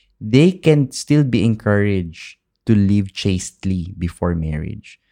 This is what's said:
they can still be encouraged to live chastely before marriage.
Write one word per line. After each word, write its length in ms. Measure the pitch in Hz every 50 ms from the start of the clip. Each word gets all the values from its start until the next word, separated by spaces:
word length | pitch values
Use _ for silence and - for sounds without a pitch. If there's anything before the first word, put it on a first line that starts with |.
| _ _ _ -
they 320 | 107 107 110 131 156 185
can 380 | 185 185 - 160 156 147 139 123
still 320 | - - - - 147 151 147
be 220 | 131 117 117 90
encouraged 920 | 117 110 107 - 107 104 101 101 104 101 95 87 82 80 - - - - _ _ _ _ _ _
to 80 | - 113
live 400 | 104 101 98 101 101 98 98 -
chastely 800 | - - 101 95 90 - - - _ - 95 92 92 85 90 95 -
before 360 | 87 85 - - 90 87 87
marriage. 640 | 82 80 78 78 76 78 78 - - - - - _ _ _